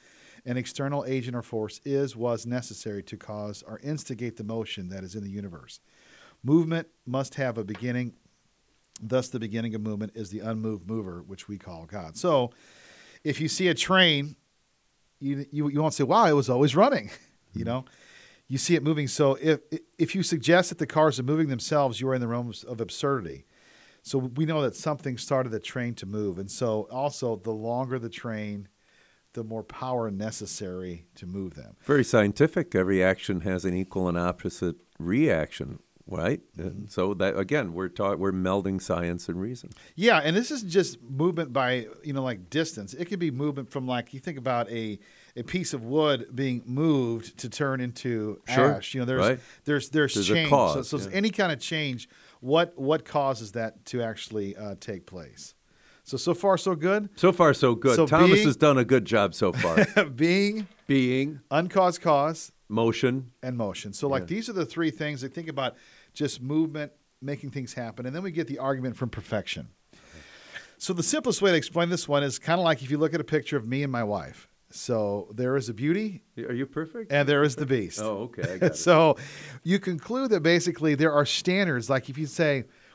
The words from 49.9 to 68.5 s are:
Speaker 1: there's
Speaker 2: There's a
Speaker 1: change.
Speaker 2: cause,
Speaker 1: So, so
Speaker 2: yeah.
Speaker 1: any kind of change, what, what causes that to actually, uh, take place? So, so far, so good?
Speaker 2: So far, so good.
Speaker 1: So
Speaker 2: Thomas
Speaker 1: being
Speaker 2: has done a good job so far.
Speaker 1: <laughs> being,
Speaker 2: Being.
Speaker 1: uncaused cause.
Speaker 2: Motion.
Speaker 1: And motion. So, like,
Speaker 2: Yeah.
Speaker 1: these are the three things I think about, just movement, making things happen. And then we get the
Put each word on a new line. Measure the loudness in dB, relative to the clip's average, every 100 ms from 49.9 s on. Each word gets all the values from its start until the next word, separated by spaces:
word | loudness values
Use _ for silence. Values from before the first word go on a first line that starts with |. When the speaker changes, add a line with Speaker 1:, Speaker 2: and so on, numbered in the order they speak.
Speaker 1:
there's | 2 2 2
Speaker 2:
There's | 2
a |
Speaker 1:
change. | 2 2
Speaker 2:
cause, | 2 2 0 -4
Speaker 1:
So, | -6
so | -4
Speaker 2:
yeah. | -2
Speaker 1:
any | -2
kind | 0 -2
of | -2
change, | -6 -4 -4 -6 -12 _ -20 _
what, | 2 2 2 0
what | 0 0 0
causes | -2 0 -2 -6
that | -6 -6 -8 -8
to | -4
actually, | -4 -6 -8 -6 -6 -8
uh, | -12 -10
take | -10 -12 -12
place? | -16 -16 -18 -20 -20 _ _ _ _
So, | -10 -4
so | -2
far, | 2 4 4
so | 2 0
good? | 2 0 -2 4
Speaker 2:
So | 4
far, | 8 6
so | 6 4 4
good. | 4 6
Speaker 1:
So | 6
Speaker 2:
Thomas | 8 10
Speaker 1:
being | 8 6
Speaker 2:
has | 6
done | 6 6
a |
good | 6 4 6
job | 4 4
so | 2 0
far. | 2 2 4 4 4 2
Speaker 1:
<laughs> |
being, | 2 4 4 4 0 -6 _ 2
Speaker 2:
Being. | 4 4 2 0 -6 -2
Speaker 1:
uncaused | 0 2 4 4 4
cause. | 4 4 4 -2 -10 _ -4
Speaker 2:
Motion. | 2 2 4 2 0 -6 _
Speaker 1:
And | -8 -4
motion. | -4 -6 -10
So, | -6 -2
like, | -2
Speaker 2:
Yeah. | -2 -6
Speaker 1:
these | -4
are |
the | -4 -4
three | -2 -2
things | -2 -6 -6
I | -8
think | -10 -8
about, | -4 -4 -6 -16 -20 _
just | -6 -4 -4
movement, | -2 0 0 -2 -8 -10 _ _
making | -8 -8 -8
things | -8 -8
happen. | -8 -8 -8 -8
And | -6
then |
we | -4
get | -4
the | -4